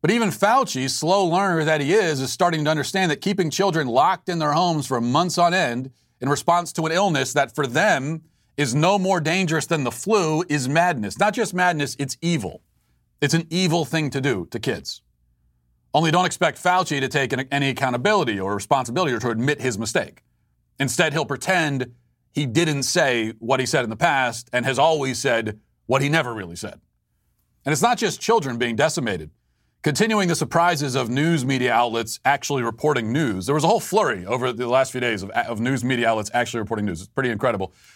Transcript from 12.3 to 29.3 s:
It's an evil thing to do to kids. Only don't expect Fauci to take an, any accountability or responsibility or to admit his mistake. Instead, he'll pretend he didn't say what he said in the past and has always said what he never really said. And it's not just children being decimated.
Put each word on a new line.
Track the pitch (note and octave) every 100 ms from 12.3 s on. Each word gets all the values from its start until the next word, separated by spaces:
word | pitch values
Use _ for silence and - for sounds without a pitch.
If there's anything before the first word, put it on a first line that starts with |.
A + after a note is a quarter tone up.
| E3 F#2 - _ _ _ _ _ _
It's | C#3+
an | E3 E3
evil | E3+ F#3 E3+ C#3+
thing | E3 D3
to | C#3
do | C3+ G#2+ E2
to | A#2
kids. | A#2+ F#2+ - - _ _ _ _ _ _ _ _ _
Only | D3 D#3+
don't | E3+
expect | F3+ - E3 B2+
Fauci | F3+ F3+ F3+ C#3+
to | C3
take | D3 C3
an, | B2+ C3
any | C#3+ C#3
accountability | B2 C3+ B2 B2+ G#3 C#3 G2+
or | F#2+
responsibility | G#2 - C#3 A2+ B2+ F3
or | A#2
to | A#2+
admit | A2+ B2+ D3
his | B2+ G#2
mistake. | A2 F3 G2 - _ _ _ _ _ _
Instead, | C3+ - D#3+
he'll | D3 C#3+
pretend | C3 - F#3 D#3 C#3 B2 - _ _ _
he | - C#3+
didn't | A2 E3+ C#3+
say | C3+ F3+ C#3+ A#2+ A2 A2+
what | A2+ C#3
he | B2+
said | D3
in | A#2
the | A2
past | E3+ C#3+ B2 A2+ -
and | B2
has | B2 C3
always | D3+ D#3+ C3+ B2
said | C3+ A#2 A2 G#2 _ _
what | - C3
he | C#3+
never | D#3+ B2
really | A2+ F2+ F2
said. | - - _ _ _ _ _ _ _ _ -
And |
it's | D3
not | A3+ B3
just | A3 -
children | - G3 C3+ A#2
being | A#2+
decimated. | A2+ D3+ - A#2+ F#2 D#2